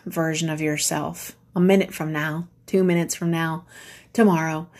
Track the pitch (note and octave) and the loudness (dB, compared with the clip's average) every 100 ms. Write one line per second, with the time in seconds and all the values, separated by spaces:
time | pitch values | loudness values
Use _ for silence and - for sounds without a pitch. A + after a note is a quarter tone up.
0 | F3+ E3+ D#3+ D#3 E3 D#3 D#3 D3+ - D3+ | -10 -4 -2 -2 -4 -4 -4 -2 -2 -4
1 | D3 E3+ - - _ F3+ F3+ G3 - - | -6 -10 -16 -18 _ 2 4 4 2 -4
2 | D#3 D#3 D#3 D#3 F3 _ - F#3+ F#3 E3+ | -6 -4 -4 -6 -8 _ -2 2 4 2
3 | E3+ - E3+ E3 E3 E3 - - - - | 0 -2 -2 -2 -2 -6 -12 -20 -20 -20
4 | _ - G#3+ E3 D#3+ D#3 E3+ | _ 2 4 4 0 -4 -8